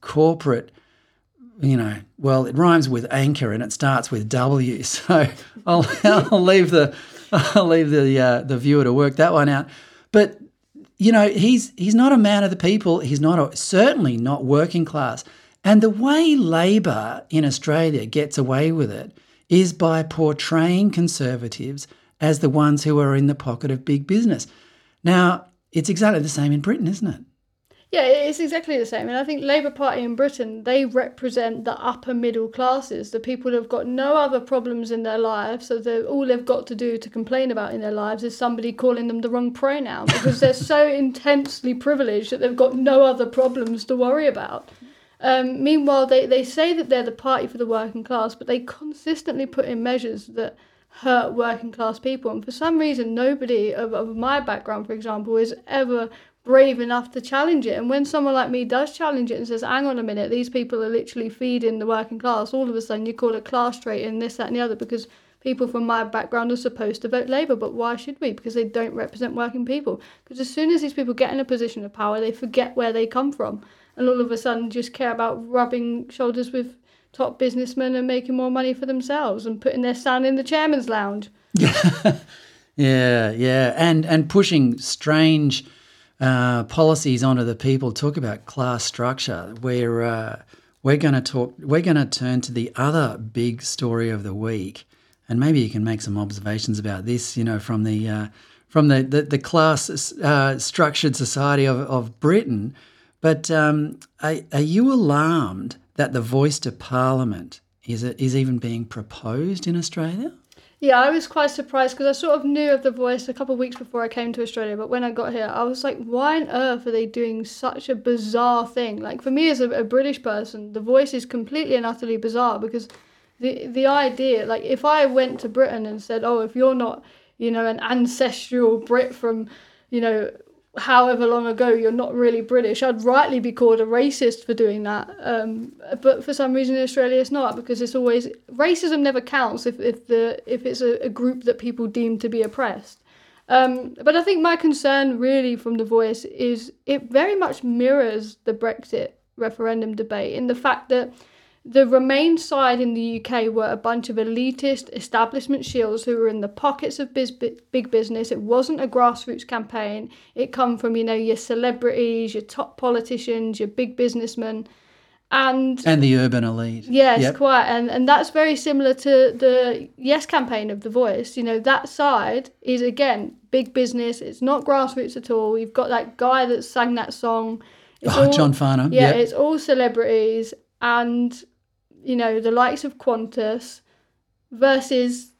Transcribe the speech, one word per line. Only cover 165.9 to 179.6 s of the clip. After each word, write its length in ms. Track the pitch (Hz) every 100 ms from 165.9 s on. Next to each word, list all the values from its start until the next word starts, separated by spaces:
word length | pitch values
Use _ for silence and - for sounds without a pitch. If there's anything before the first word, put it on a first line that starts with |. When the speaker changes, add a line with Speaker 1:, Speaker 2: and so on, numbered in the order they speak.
| 156
Speaker 1:
the 160 | 139 131
urban 260 | 127 120
elite. 400 | 117 113 113 113
Speaker 2:
Yes, 380 | 110 254 262 233
Speaker 1:
Yep. 140 | 254 254
Speaker 2:
quite. 260 | 277 254
And, 260 | - 233 240
and 160 | 233 254
that's 220 | 285 -
very 280 | 311 311 302
similar 360 | 302 277 269
to 400 | 254 277 269 262
the 540 | 240 262 254 247 233 - -
Yes 300 | 254 302 294
campaign 440 | 330 247 226 214
of 120 | 202
The 80 | 220
Voice. 440 | 226 240 190 233
You 100 | -
know, 140 | 233 226
that 280 | 220 269 277
side 640 | - 285 247 202 233 262 _
is, 220 | - 254
again, 540 | 247 247 277 214 202 - _
big 220 | 262 254
business. 480 | 254 247 240 233 233
It's 220 | - 214
not 240 | 254 277 285
grassroots 500 | 277 262 262 247 247
at 140 | 240
all. 280 | 226 214 226
You've 140 | 226
got 160 | 226 247
that 300 | 233 233 -
guy 260 | 247 262
that 180 | 254 240
sang 320 | - - 240 240
that 180 | 226
song. 480 | 247 240 226 226 226 - _ _ _
It's 120 | -
Speaker 1:
Oh, 120 | - 139
Speaker 2:
all 40 |
Speaker 1:
John 200 | - 147
Farnham. 400 | 135 143 135 135
Speaker 2:
Yeah, 160 | 247 190
Speaker 1:
Yep. 40 | 156
Speaker 2:
it's 160 | 233
all 260 | - 294
celebrities 920 | 311